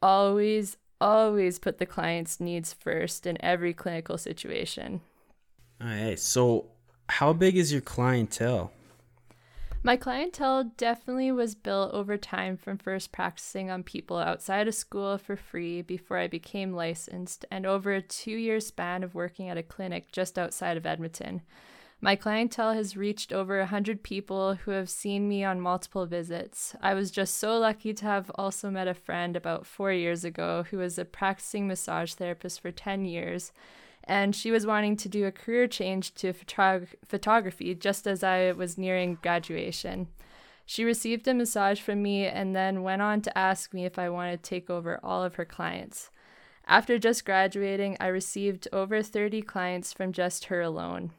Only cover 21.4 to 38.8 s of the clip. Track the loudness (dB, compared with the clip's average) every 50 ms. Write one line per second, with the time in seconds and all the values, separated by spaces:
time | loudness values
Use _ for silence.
21.4 | -10 _ -20 -20 -20 -20 -20 -20 -20 -20 _ -2 2 2 2 2 2 0 0 2
22.4 | 0 0 0 0 0 2 2 0 -2 -4 -4 -4 -2 -2 -2 -4 -6 -4 -2 -2
23.4 | -2 0 0 0 0 0 0 0 0 0 -2 -4 -6 -6 -6 -6 -4 -4 -2 0
24.4 | 2 0 0 0 -2 -4 -2 -2 -2 -4 -6 -6 -4 -2 0 0 2 2 2 2
25.4 | 2 0 0 0 0 0 0 0 -2 -4 -4 -4 -2 -2 -2 -4 -4 -4 -6 -6
26.4 | -6 -8 -8 -8 -8 -8 -6 0 2 2 2 2 0 0 0 0 0 0 0 -2
27.4 | 0 2 2 4 4 4 2 0 -4 -4 -4 -2 0 0 0 0 -2 -4 -6 -2
28.4 | -2 -2 -2 -4 -6 -4 -2 -2 0 -2 -2 -4 -4 -4 -2 -2 -2 -2 -2 -2
29.4 | -2 -2 -4 -4 -6 -10 -6 -2 0 2 2 2 2 0 0 -2 -4 -6 -4 -2
30.4 | -2 0 0 0 -2 -2 -2 -2 -2 -2 -2 -4 -6 -6 -4 0 0 0 0 -2
31.4 | -6 -6 -4 -2 -2 -2 -2 -4 -4 -2 -2 -2 -2 -4 -4 -6 -4 -6 -6 -6
32.4 | -8 -10 -10 -8 -10 -10 -10 -8 -6 -4 -4 -2 -2 -4 -4 -4 -4 -4 -6 -6
33.4 | -8 -10 _ -20 -20 -20 -20 -20 -20 -20 -20 -14 -4 0 2 4 4 4 2 0
34.4 | 2 2 2 4 4 4 2 2 4 2 0 0 -2 -4 0 0 0 0 -2 -4
35.4 | -4 0 4 4 4 2 2 -2 -2 0 0 -2 -2 -4 -6 -4 -4 -4 -4 -4
36.4 | -8 -6 2 6 6 6 6 4 -2 -6 -16 -18 -10 -6 -6 -2 2 4 4 4
37.4 | 4 2 -6 -6 -4 -4 -4 0 0 0 0 0 0 -2 0 2 2 2 4 4
38.4 | 4 4 2 0 -4 -6 -4 -4